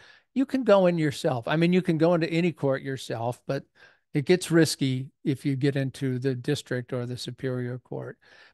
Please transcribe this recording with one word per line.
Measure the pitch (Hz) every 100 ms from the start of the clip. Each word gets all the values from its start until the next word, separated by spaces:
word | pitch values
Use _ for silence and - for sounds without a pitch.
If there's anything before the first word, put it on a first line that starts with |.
| - _ _ -
You | 269
can | 262 226
go | 202 180
in | 175
yourself. | 151 - 165 127 113
I | 156
mean, | 170
you | 180
can | 175 160
go | 160
into | 175 160
any | 165 175
court | - 139 135
yourself, | 139 135 - 117 117 123 -
but | 139 - _ - _ _
it | 151 131
gets | 180 -
risky | 165 156 - 135 131 135 _
if | 202 135 147
you | 135
get | 143 135
into | 135 - 135 127
the | 135 123
district | 123 147 - 123 120
or | 127 120
the | 123
superior | - 123 135 127 123 123
court. | - 135 127 - _ - -